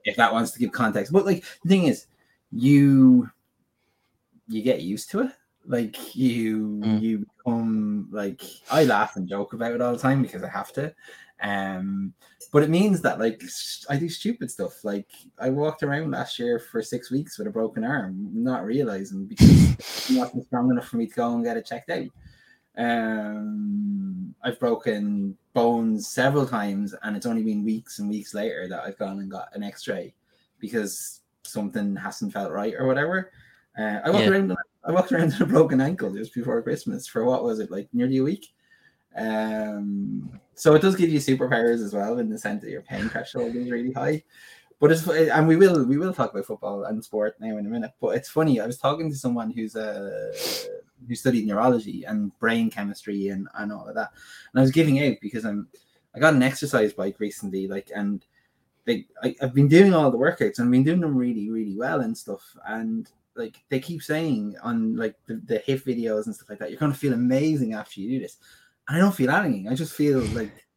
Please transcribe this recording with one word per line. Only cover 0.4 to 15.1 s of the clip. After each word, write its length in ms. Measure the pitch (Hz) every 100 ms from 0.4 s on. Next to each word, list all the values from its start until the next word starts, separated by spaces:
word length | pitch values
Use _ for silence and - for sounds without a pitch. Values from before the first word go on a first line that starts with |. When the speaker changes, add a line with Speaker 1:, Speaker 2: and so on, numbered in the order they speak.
| 113
Speaker 1:
to 80 | -
give 120 | 117
context. 420 | - 113 104 98
But, 100 | 185
like, 200 | 196 185 - -
the 60 | 170
thing 140 | 190
is, 220 | 165 - - _ _ _ _
you, 800 | 113 127 143 139 135 131 127 120 _ _ _ _ _ _ _ _ _ _ _ -
you 140 | 110
get 200 | 107 -
used 280 | 156 - -
to 80 | 202
it. 120 | 262 - _ _
Like, 500 | - 123 110 - -
you, 680 | - 127 117 113 110 107 104
Speaker 2:
Mm. 160 | 107 107
Speaker 1:
you 180 | 113 107
become, 880 | 104 _ 123 117 113 110 107 104 87
like, 320 | 104 101 85 - - -
I 140 | 147
laugh 320 | 139 104 107 101
and 100 | 90
joke 280 | 101 98
about 180 | 113 117
it 80 | 120
all 120 | 123
the 60 | 120
time 220 | 131 135
because 220 | 123 -
I 60 | 90
have 240 | 95 -
to. 200 | - 151 _ - - - _
Um, 720 | 101 101 95 92 95 98 98 - _ _ -
but 100 | 147
it 60 | 151
means 320 | 165 208 180
that, 180 | 135 -
like, 240 | 113 107
s-, 440 | 131 - - - -
I 80 | 139
do 140 | 165
stupid 400 | 165 208 240 127
stuff. 340 | - 92 -
Like, 240 | 104 101 -